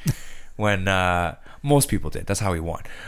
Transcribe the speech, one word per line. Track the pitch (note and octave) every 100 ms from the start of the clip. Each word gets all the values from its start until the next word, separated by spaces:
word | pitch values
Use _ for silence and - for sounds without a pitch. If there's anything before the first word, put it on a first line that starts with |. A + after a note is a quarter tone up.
| D3+ -
<laughs> | - - - -
when, | G#2 G2 G2
uh, | F#2+ F2+ F2 E2+ - - -
most | C#3+ C#3+ -
people | - D#2
did. | - F2+
That's | G2
how | G2+
he | E2+
won. | E2 D#2 - -